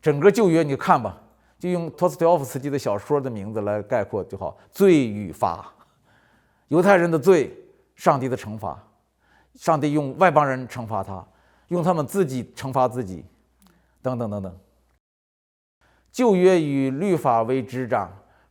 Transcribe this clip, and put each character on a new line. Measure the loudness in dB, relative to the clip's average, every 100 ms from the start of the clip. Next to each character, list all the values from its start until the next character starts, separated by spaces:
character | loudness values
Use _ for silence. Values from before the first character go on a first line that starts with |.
整 | 0 4
个 | 4
旧 | 6 2
约 | 2
你 | 0 -2
看 | 2 2
吧， | 2 -10 -20 _ _ _
就 | -4
用 | -4 -6
托 | -2 -2
斯 | 2
托 | 2
耶 | 2
夫 |
斯 | 0 -8
基 | -4
的 | -4
小 | -2 -4
说 | -2 -2
的 | -2
名 | -8 -8
字 | -4
来 | -2 -4
概 | -2 -4
括 | -2 -6
就 | -8 -10
好， | -10 -12 _
罪 | 2 4 4 2
与 | -4 -10
罚。 | -4 -4 -4 -12 _ _ _ _ _ _ _ _ _ _
犹 | 2
太 | 4 4
人 | 4
的 | 2
罪， | 4 4 2 -8 -20 _ _
上 | _ 0 2
帝 | -2
的 | -6
惩 | -8 -10
罚， | -10 -10 _ _ _ _ _ _ _
上 | _ 0 0
帝 | 0
用 | -2 -4 2
外 | 4
邦 | 4 2
人 | -4 -8
惩 | -12 -6
罚 | -6
他， | -6 -12 -16 _ _ _ _
用 | -2
他 | 0
们 | 0 -2
自 | -2 -2
己 | -2 -8
惩 | -12 -6
罚 | 0 0
自 | -2
己， | -8 -12 -16 _ _ _ _ _ _ _
等 | -8 -6
等 | -6
等 | -8
等。 | -10 -14 _ _ _ _ _ _ _ _ _ _ _ _ _ _ _
旧 | 0 2
约 | 6 4 4
与 | 2 0 -2
律 | -2 -2 0
法 | 2 2
为 | 0 -2
执 | -4 -8 -4
掌， | -4 -4 -12 _ _ _